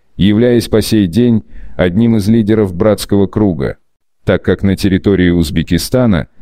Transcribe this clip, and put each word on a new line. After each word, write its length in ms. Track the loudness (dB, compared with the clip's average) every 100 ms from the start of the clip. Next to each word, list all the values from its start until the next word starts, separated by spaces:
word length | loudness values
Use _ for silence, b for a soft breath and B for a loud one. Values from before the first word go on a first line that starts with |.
| _ -2
являясь 520 | 0 2 2 0 0
по 140 | -2
сей 240 | 0 0 0
день 380 | 2 2 0 -4 b b b
одним 400 | 0 2 0 0
из 120 | 2
лидеров 460 | 0 2 0 0
«Братского 520 | 0 0 0 0 0 0
круга». 500 | 0 0 0 -6 -8 _ _ _ _
Так 200 | -2 -2
как 180 | 0 -2
на 140 | 0 0
территории 540 | 0 0 2 2 2
Узбекистана 1000 | 2 0 -2 -2 -2 0 0 0 0 -4 b